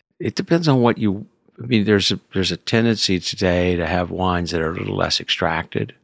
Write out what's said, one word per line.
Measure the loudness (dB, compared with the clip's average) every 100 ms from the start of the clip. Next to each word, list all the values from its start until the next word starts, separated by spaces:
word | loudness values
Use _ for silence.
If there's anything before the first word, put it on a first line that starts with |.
| _ _
it | -6
depends | -6 0 2 4
on | 4
what | 4 2
you, | 0 -2 -8 _ _ -18
I | -2
mean, | 0
there's | 4 4 2
a, | -2 -4
there's | -4 -2
a | -4
tendency | 0 2 2 0 0 -2
today | -2 -2 0 2 2 0
to | 0
have | 0 -2
wines | -2 0 0 -2
that | -2
are | -2
a | -4
little | -6 -2
less | -2 -2
extracted | -4 -2 0 -2 -4 -6 -6 -10